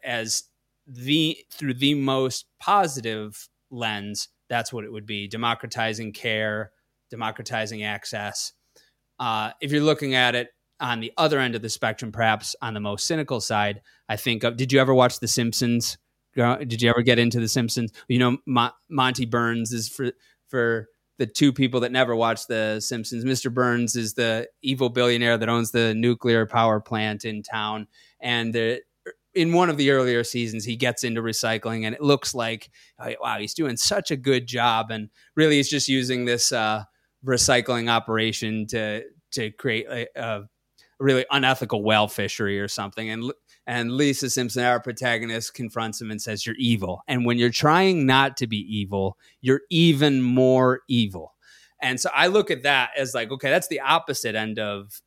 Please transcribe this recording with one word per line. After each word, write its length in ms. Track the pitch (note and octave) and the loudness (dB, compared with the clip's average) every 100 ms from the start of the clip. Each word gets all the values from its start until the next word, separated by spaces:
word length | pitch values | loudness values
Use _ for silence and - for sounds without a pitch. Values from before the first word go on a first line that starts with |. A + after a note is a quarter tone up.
as 420 | C#3 A#2+ A2+ - - _ _ _ - | -8 -6 -4 -6 -8 _ _ _ -20
the, 500 | B2 B2+ D3+ D#3+ - - | -10 0 2 0 -2 -12
through 220 | - C#3+ | -8 -6
the 200 | B2 C#3 | 0 0
most 520 | D3 C3+ C3+ C3 - - _ | 2 0 0 -2 -4 -12 _
positive 880 | - G3+ F3+ C3+ A2+ A2 G#2+ G#2 - _ _ | 0 2 2 -2 -6 -6 -8 -14 -20 _ _
lens, 580 | B2 A#2 G#2 G2+ G#2 - _ - | -8 -6 -6 -8 -10 -12 _ -6
that's 240 | A#2+ A#2 | -4 -4
what 120 | A#2+ | -8
it 60 | G#2+ | -10
would 120 | A2 | -12
be, 240 | G#2 G#2+ G2+ | -8 -8 -8
democratizing 880 | A2+ A#2 A#2 A#2 A#2+ A2+ A2 A2 | -4 -2 -2 -6 -4 -4 -4 -8
care, 580 | G2+ A#2 G#2+ G#2+ G#2+ G#2 _ _ _ _ | -8 -4 -2 -2 -4 -8 _ _ _ _
democratizing 720 | A2+ A2+ A2 A2 A#2 A2 A2 | -8 -8 -8 -8 -6 -6 -6
access. 720 | G#2+ G2+ - A2 G#2 - - - _ _ _ _ _ - | -6 -8 -8 -10 -8 -8 -10 -14 _ _ _ _ _ -8
Uh, 320 | B2+ A2 A2 - | -4 -2 -4 -6
if 100 | D3+ | -2
you're 120 | D3 | 2
looking 320 | D3+ D3 C#3+ | 2 0 0
at 200 | C3 B2 | 2 4
it 140 | A#2+ B2 _ _ - | 2 -4 _ _ -8
on 200 | B2+ A#2+ | -6 -4
the 120 | A2+ - | -4 0
other 200 | D#3+ C#3+ | 2 2
end 160 | B2+ | 0
of 60 | A#2 | -2
the 80 | G#2+ | -6
spectrum, 440 | - A#2 A2 A2+ | -4 -4 -4 -6
perhaps 440 | G#2+ A2+ G#2+ - - | 0 2 2 -2 -8
on 100 | A#2+ | -8
the 80 | G#2+ | -6
most 260 | G#2 G2+ - | -6 -4 -2
cynical 340 | D#3+ C#3+ B2 | -2 -2 -4
side, 420 | - G#2+ G#2 G#2 _ _ - | -2 0 0 -4 _ _ -8
I 80 | A2 | -4
think 260 | - A2+ | -2 0
of, 140 | A#2+ A#2+ | 0 -2
did 160 | C3 | 2
you 80 | C3+ | 4
ever 140 | C3 | 6
watch 260 | C3 B2 - | 6 4 2
The 80 | A2+ | -2
Simpsons? 720 | - A#2 - A#2+ A#2+ A2+ - _ _ _ | 0 0 0 0 0 -2 -8 _ _ _
Gro-, 300 | - A#2+ B2+ | 0 0 0
did 160 | C#3 A2+ | -2 0
you 80 | A#2 | 2
ever 140 | A#2 | 4
get 160 | A#2+ A#2+ | 4 4
into 220 | A#2+ A#2 | 4 2
The 80 | A2+ | 0
Simpsons? 440 | C3+ A#2 - A#2 - - | 0 0 -2 -4 -6 -2
You 100 | B2 | 2
know, 180 | B2 C3 - | 2 2 0
Mo-, 240 | B2 A#2+ - - | 0 0 -2 -6
Monty 380 | D3 B2+ B2 A#2+ | 0 0 0 -2
Burns 460 | A#2 A#2 A#2 A2+ | 0 0 -2 -4
is 140 | A#2 A2 | -4 -6
for, 260 | - B2 - _ _ _ | -6 -6 -6 _ _ _
for 420 | C3 A#2 A2+ A2 _ _ - | -2 0 0 -6 _ _ -6
the 80 | A#2+ | -4
two 260 | - C#3+ | 2 2
people 280 | C3 C3 B2+ | 4 0 0
that 100 | A#2+ | 0
never 240 | B2+ B2 | 2 2
watched 320 | A#2 A2+ A2+ - | 2 2 0 -4
The 320 | A2+ A2 G#2+ | -2 -2 -2
Simpsons, 460 | - A#2+ A2 A#2+ | -4 -6 -6 -4
Mister 260 | B2 C3 C3 | -2 -2 -2
Burns 460 | A#2+ B2 A#2+ A#2 B2 | 0 2 2 0 -2
is 180 | A2 | -4
the 340 | - A#2 A2+ A#2+ _ | -2 0 0 -4 _
evil 260 | C3 C3 B2+ | -4 0 0
billionaire 480 | A#2+ B2 A#2 A#2 A#2 | 2 2 4 4 2
that 120 | A2+ | 2
owns 240 | A#2 A2+ | 0 0
the 200 | A#2+ A2+ | 0 2
nuclear 520 | A2 A#2 A#2+ B2 A#2 A2 | 2 2 2 2 2 2
power 320 | A#2+ A2+ A2 | 2 2 2
plant 460 | - A2+ G#2+ G#2 | -2 -4 -2 -4
in 180 | A2+ G#2+ | -8 -10
town. 460 | - A2+ G#2+ G#2+ G#2 _ _ _ | -8 -6 -6 -8 -10 _ _ _
And 340 | B2+ A#2+ A#2 | -2 -2 0
the, 280 | A#2 A2+ B2 - _ - - _ | 0 -2 -2 -8 _ -20 -20 _
in 180 | - E3 | 0 2
one 160 | E3+ F3+ | 4 4
of 100 | D3+ | 4
the 120 | C#3 | 4
earlier 320 | C3+ B2+ A#2+ | 4 4 2
seasons, 420 | A#2 B2 A2+ A2 | 0 -2 -4 -4
he 120 | G#2+ A#2 | -6 -2
gets 260 | B2 A#2+ | -2 -2
into 180 | B2 A#2 | -2 -4
recycling, 640 | A2+ A2 A2+ A2+ A2+ A2+ | -4 -2 -2 -2 -4 -4
and 80 | A2 | -4
it 80 | B2+ | 0
looks 360 | D3 C#3+ - C3 | 2 2 0 -4
like, 340 | A2+ A2+ - _ _ - | -4 -6 -12 _ _ -14
oh, 120 | B2+ A#2 | -10 -8
wow, 180 | A#2+ G#2+ | -6 -6
he's 160 | G#2+ | -6
doing 220 | - D3+ A#2+ | -4 -2 -2
such 360 | - G3+ - | -2 -2 -2
a 40 | C#3+ | -2
good 300 | B2+ B2+ A#2+ | 2 0 0
job. 460 | A#2+ A#2+ A2+ A2 | 0 2 2 -2
And 180 | A2 G#2+ _ _ | -6 -10 _ _
really, 220 | - D#3 D3 | 2 4 6
he's 120 | C#3 | 4
just 200 | D3 C3 | 0 0
using 360 | C3+ B2 B2+ | 0 0 -2
this, 280 | A#2+ A#2+ - | 0 0 0
uh, 320 | B2 G#2+ G#2+ G#2+ _ _ _ C3 | 0 0 -2 -6 _ _ _ -2
recycling 640 | B2 - B2 A#2+ A#2+ A#2 | 2 4 4 2 0 2
operation 760 | A#2 A2 A2 A2 G#2 A2 A2 G#2+ | 0 2 0 0 -2 -4 -4 -4
to, 340 | A#2 G#2+ G#2+ C3+ _ _ | -4 -4 -6 -10 _ _
to 180 | - A#2 | -8 -8
create 360 | - C3+ A2+ - | -6 -4 -2 -4
a, 160 | B2 A#2 | -8 -8
a 280 | - A2+ G#2+ G2+ _ _ _ _ - | -8 -6 -8 -10 _ _ _ _ 0
really 260 | C3+ B2+ - | 2 4 2
unethical 520 | C#3 C3 C3 A#2 A2 | 2 4 2 0 -2
whale 240 | G#2+ G#2+ G#2 | 4 4 4
fishery 540 | - G2+ - G#2 G2+ | 0 -4 -2 -2 -2
or 80 | G2+ | -4
something. 420 | - G2 G#2 A2 | -6 -8 -8 -8
And, 220 | A2 A#2+ - _ _ - | -6 -8 -10 _ _ -8
and 260 | A#2+ A#2 | -4 -2
Lisa 380 | B2+ D3 C3+ C3 | 0 0 0 -2
Simpson, 340 | C3 B2 B2 | -2 -2 0
our 160 | B2 B2 | 2 2
protagonist, 720 | B2 A2+ B2+ A#2 A2+ A2+ A2 | -2 -4 -2 -2 -4 -6 -8
confronts 480 | - A#2 A#2+ A2+ G#2+ | -10 -10 -6 -8 -8
him 100 | A2+ | -10
and 120 | G#2+ | -10
says, 240 | A#2 G#2 - | -8 -6 -6
"You're 100 | A2+ | -2
evil. 440 | B2 A2+ F#2 F2+ - | 0 2 -2 -6 -4
And 200 | C3 A#2+ | -2 0
when 100 | A#2+ | 2
you're 140 | A#2+ | 2
trying 560 | A#2 D3+ E3 F#3+ F3+ C3 | 2 4 4 4 4 4
not 320 | C3 C3+ - | 4 4 0
to 80 | A#2 | -6
be 100 | G#2+ | -6
evil, 600 | F#2+ G#2+ F#2+ G2+ F#2+ - _ _ | -4 -6 -4 -2 -2 -4 _ _
you're 180 | B2+ C#3 - | 2 2 2
even 540 | E3 E3+ C#3+ D3 C3+ | 4 6 6 4 4
more 580 | B2 B2+ B2+ B2+ B2+ B2+ - | 4 6 6 6 4 2 0
evil." 460 | B2 G#2+ F#2 D#2 _ _ - _ - | 0 0 -2 -14 _ _ -20 _ -6
And 200 | C3 B2+ | -4 -2
so 80 | F3+ | 0
I 140 | C3+ E3+ | 2 4
look 220 | G#3 - | 4 2
at 120 | D3 | 0
that 300 | C#3 C#3 A#2+ D3 | 2 2 2 -2
as 180 | C3+ | -4
like, 160 | B2 A2+ | -4 -6
okay, 200 | C3 C3+ | -4 0
that's 180 | E3 - | 0 0
the 120 | C#3+ | -2
opposite 540 | C3+ E3 E3 C3+ A#2 | 2 2 2 -4 -4
end 240 | A2 A2 A2 | -4 -4 -4
of 440 | G#2 G2+ G2+ - | -6 -6 -10 -20